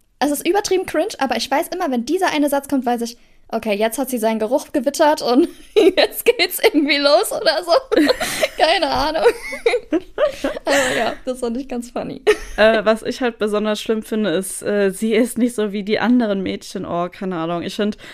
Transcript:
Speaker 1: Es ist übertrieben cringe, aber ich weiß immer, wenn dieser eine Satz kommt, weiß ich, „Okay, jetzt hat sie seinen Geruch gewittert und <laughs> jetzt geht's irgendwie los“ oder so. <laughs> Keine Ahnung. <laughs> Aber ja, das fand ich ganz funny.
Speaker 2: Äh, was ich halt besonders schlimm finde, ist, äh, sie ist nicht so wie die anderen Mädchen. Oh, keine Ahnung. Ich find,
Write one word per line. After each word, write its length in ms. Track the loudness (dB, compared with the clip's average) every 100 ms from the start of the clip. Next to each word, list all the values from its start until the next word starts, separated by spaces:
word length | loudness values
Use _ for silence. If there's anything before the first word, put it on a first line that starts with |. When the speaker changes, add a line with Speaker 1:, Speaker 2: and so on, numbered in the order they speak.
| _ _
Speaker 1:
Es 120 | -2
ist 160 | 0 0
übertrieben 380 | 0 0 -2 0
cringe, 300 | -2 -2 -2
aber 180 | -4 -2
ich 140 | -2
weiß 180 | -2 -2
immer, 220 | -4 -2
wenn 140 | -2 -2
dieser 260 | 0 0
eine 180 | 0 0
Satz 180 | 0 -2
kommt, 180 | -2 0
weiß 160 | -2
ich, 160 | -4 -10 _ _ _
„Okay, 260 | -6 -2 0
jetzt 240 | 0 -2
hat 100 | -4
sie 80 | -2
seinen 220 | 0 0
Geruch 320 | 0 -2 0
gewittert 480 | -2 0 2 2 2
und 260 | 2 2 2 -2
<laughs> 340 | -2 4 4 6
jetzt 300 | 2 2 0
geht's 340 | 2 0 2
irgendwie 340 | 2 4 2 2
los“ 340 | 4 4 4
oder 320 | 0 0 0
so. 80 | 2 0 2 2
<laughs> 560 | 4 2 -2 -2 -4 2
Keine 320 | 2 4 0
Ahnung. 340 | 0 -2 2 2 0 -6 -4 -2 -2 -2
<laughs> 100 | -4 -4 -2 -2 -2 -6 -6 0
Aber 320 | 0 2 0
ja, 160 | -2 -4 -8
das 140 | -6
fand 160 | -4 -6
ich 100 | -6
ganz 240 | -8 -8
funny. 320 | -8 -8 -4 0 0 -2 2
Speaker 2:
Äh, 260 | 4 4 2
was 180 | 0
ich 180 | -2 -2
halt 160 | -4 -2
besonders 420 | -2 0 -2 -4
schlimm 220 | -2 -4
finde, 300 | -2 -2 0
ist, 320 | 0 -4 -6
äh, 260 | -2 0 0
sie 240 | 0 0
ist 240 | 2 2 0
nicht 160 | -2
so 180 | 0 -4
wie 120 | -4
die 160 | -2 0
anderen 420 | 4 4 2 -2
Mädchen. 440 | -4 -6 -10 -10 -6
Oh, 220 | -4 -4
keine 280 | -6 -6 -4
Ahnung. 240 | -4 -4
Ich 140 | -6 -4
find, 220 | -4 -4 -12